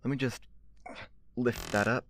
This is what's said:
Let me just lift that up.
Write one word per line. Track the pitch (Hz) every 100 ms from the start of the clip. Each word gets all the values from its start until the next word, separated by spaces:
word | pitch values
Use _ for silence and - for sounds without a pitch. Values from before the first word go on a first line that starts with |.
Let | 127
me | 139
just | 127 - - - - - - - - - - -
lift | 123 113 -
that | 104 104
up. | 123